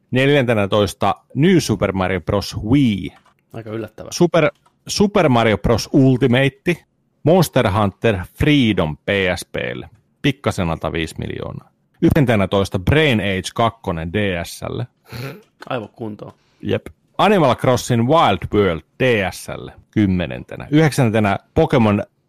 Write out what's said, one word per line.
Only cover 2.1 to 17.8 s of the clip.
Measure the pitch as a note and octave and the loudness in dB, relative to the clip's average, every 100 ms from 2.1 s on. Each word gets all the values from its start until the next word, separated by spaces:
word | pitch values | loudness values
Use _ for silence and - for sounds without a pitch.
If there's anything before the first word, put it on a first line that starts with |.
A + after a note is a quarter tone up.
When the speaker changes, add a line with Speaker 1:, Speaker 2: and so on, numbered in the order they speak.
| F#2 | -2
Speaker 1:
Bros. | - G2+ - - | -2 -4 -4 -8
Wii. | G#2+ C#3+ B2+ G2 D#2+ - _ _ _ | 0 2 2 0 -6 -14 _ _ _
Speaker 2:
Aika | A2+ A2 | -18 -12
yllättävää. | A2 G#2 - - | -12 -12 -16 -12
Speaker 1:
Super, | - F3 E3+ D#3 - _ _ - | -2 0 2 0 -2 _ _ -8
Super | - G3+ G3+ D#3 | -2 0 2 4
Mario | A#2+ A2+ G2+ | 4 2 2
Bros. | - A2 - | 0 0 0
Ultimate, | D3+ C3 B2+ C3 B2 C3+ - - E3+ _ _ _ _ | 2 4 4 2 2 0 -2 -6 -6 _ _ _ _
Monster | C#3+ F#3 D#3+ - A2+ | 2 4 4 0 0
Hunter | G2+ G2+ - A#2 G2 F2 | 2 0 0 -2 -2 -6
Freedom | - D3 D3 A2+ F#2 D#2+ D2 | -4 2 4 2 2 -2 -4
P | - G2+ F#2 F2 | -2 0 0 -2
S | |
P:lle. | - D2 C2 B1 - _ _ _ | -6 -8 -8 -10 -14 _ _ _
Pikkasen | D3 - A2 G2+ E2+ | -4 -2 -4 -2 -4
alta | D#2+ D#2+ | -4 -4
viisi | E2 D#2+ - | -4 -6 -8
miljoonaa. | - - - - - _ _ _ | -10 -10 -10 -12 -18 _ _ _
Yhdentenätoista | E3 E3 B2 A2 F#2+ G2+ G2 G2 | 2 2 2 2 2 0 -2 -2
Brain | F2+ C#3+ D#3 A2 | 0 2 2 0
Age | G2 F#2+ - | -2 -4 -4
kakkonen | - A#2 - - E2+ E2 | -2 -2 -2 -6 -6 -4
D | G2+ G2+ E2+ | -2 -2 -4
S:lle. | E2+ - E2 E2 A#2+ _ _ A#2 C3 - _ _ - | -8 -12 -10 -8 -10 _ _ -14 -14 -16 _ _ -10
Speaker 2:
Aivokuntoon. | B2+ G#2 - A2 G#2 - - _ _ | -10 -10 -12 -12 -12 -18 -20 _ _
Speaker 1:
Jep. | G2+ G#2 - - _ - | -6 -6 -6 -20 _ 0
Animal | F3+ G#3 C#3 | 2 4 2
Crossing | A2+ C3 B2 | 2 0 0